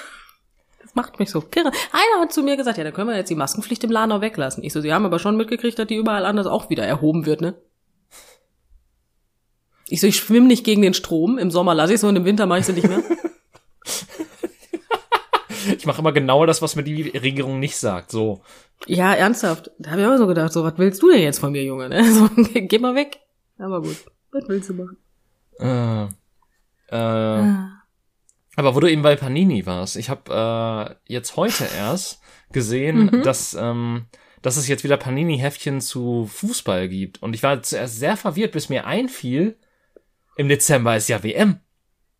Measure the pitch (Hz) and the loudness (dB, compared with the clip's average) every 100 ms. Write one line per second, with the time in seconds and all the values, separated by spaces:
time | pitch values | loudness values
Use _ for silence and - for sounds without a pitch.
0 | - - - _ _ _ _ _ - 247 | -12 -20 -20 _ _ _ _ _ -10 -6
1 | 240 - 202 160 - 330 311 - - - | -6 -4 -4 -6 -4 -2 -2 -2 -4 0
2 | 440 415 339 - 277 277 247 208 156 147 | 2 2 0 0 0 0 -2 -4 -4 -4
3 | 220 214 185 160 143 - - 233 226 226 | -4 -4 -4 -2 -4 -4 -6 -4 0 0
4 | 220 208 220 190 131 - 151 156 151 165 | 2 0 -2 -4 -6 -6 -6 -4 0 0
5 | 208 170 202 214 226 240 233 226 214 220 | 2 0 0 0 0 -2 -4 -4 -4 -2
6 | 220 208 190 208 190 220 - 151 104 139 | 0 0 0 0 0 -2 -2 -4 -2 0
7 | 156 170 151 151 165 - _ _ _ _ | 0 0 0 -2 -4 -6 _ _ _ _
8 | _ - - _ _ _ _ - _ _ | _ -20 -20 _ _ _ _ -20 _ _
9 | _ _ _ _ _ _ _ _ - 175 | _ _ _ _ _ _ _ _ -8 2
10 | 202 - - 226 254 240 - 208 190 - | 2 2 4 6 8 6 4 4 4 2
11 | - 165 170 254 180 165 180 160 160 214 | -2 0 0 0 0 2 2 4 4 2
12 | 208 196 180 208 196 175 185 180 175 190 | 2 2 2 2 2 0 0 2 2 2
13 | - 330 339 - _ _ _ _ - - | -2 -4 -6 -12 _ _ _ _ -10 -10
14 | 196 - 320 - 339 - - - - 453 | -10 -12 -14 -12 -12 -12 -14 -12 -6 -8
15 | - - - - - 214 202 - 156 139 | -4 -6 -2 -6 -6 -8 -4 -2 -2 -2
16 | 156 147 131 139 160 156 160 151 143 151 | 0 2 4 4 4 2 -2 -4 -6 -6
17 | 156 131 131 135 135 135 139 - 113 90 | -6 -4 -4 -4 -4 -4 -6 -4 -4 -4
18 | - 110 110 98 - - _ - - 175 | -6 -4 -4 -4 -12 -20 _ -16 -4 0
19 | 185 202 190 233 196 165 - - 151 175 | 2 2 2 0 -2 -4 -8 -16 -6 0
20 | 208 262 208 165 160 170 160 160 190 196 | 4 4 4 2 0 0 -2 2 0 6
21 | 349 285 151 147 143 139 135 131 127 160 | 6 8 6 0 -2 -2 -4 -6 -2 4
22 | 226 220 214 240 214 226 190 220 254 254 | 6 8 8 6 4 2 2 2 2 0
23 | 285 - _ _ _ - 190 180 156 156 | -2 -6 _ _ _ -14 -8 -6 -6 -10
24 | - _ _ 277 - 196 196 180 180 190 | -16 _ _ -8 -4 -4 -4 -10 -12 -16
25 | _ _ _ _ _ - 127 123 117 110 | _ _ _ _ _ -6 -2 0 0 -2
26 | 104 95 _ _ _ _ _ _ _ 117 | -4 -10 _ _ _ _ _ _ _ -4
27 | 113 113 110 107 104 98 95 95 _ _ | -2 0 0 2 2 0 -4 -14 _ _
28 | _ _ _ _ _ - 139 127 175 156 | _ _ _ _ _ -2 0 4 2 4
29 | 147 147 135 139 190 113 92 90 95 101 | 4 2 0 0 2 2 -2 -6 -6 -8
30 | 113 135 - 107 113 113 113 110 107 - | -8 -10 -6 -2 -2 -2 -4 -6 -10 -14
31 | - 120 - - 202 - 127 80 104 180 | -12 -10 -8 -2 -2 -2 -4 -6 -4 -6
32 | - - _ - _ 135 110 127 143 226 | -8 -14 _ -20 _ -6 -2 -2 0 4
33 | 208 240 135 131 - - 117 120 120 117 | 4 4 2 0 -4 -6 -4 -4 -4 -6
34 | 113 _ _ _ 127 135 131 135 139 139 | -10 _ _ _ -4 -4 -2 -2 0 0
35 | 127 135 170 143 139 - 147 135 - 135 | 0 -2 -2 -2 -4 -6 -6 -6 -6 -6
36 | 120 117 107 - 208 240 - 92 92 95 | -4 -4 -4 -6 -6 -4 -4 -2 -2 -4
37 | 95 - 110 117 135 135 - 120 120 113 | -8 -8 -8 -2 -2 -2 -4 -6 -6 -4
38 | 147 208 202 160 220 156 - 131 - 180 | -4 -2 -4 -2 -2 -4 -4 -4 -2 -4
39 | 254 - 127 131 202 220 _ _ _ _ | -4 -6 -4 0 -2 -4 _ _ _ _
40 | _ _ _ - 139 143 - 139 117 113 | _ _ _ -4 0 2 4 2 2 0
41 | 104 110 107 - 208 - _ _ _ _ | 0 -2 -2 2 2 2 _ _ _ _
42 | _ | _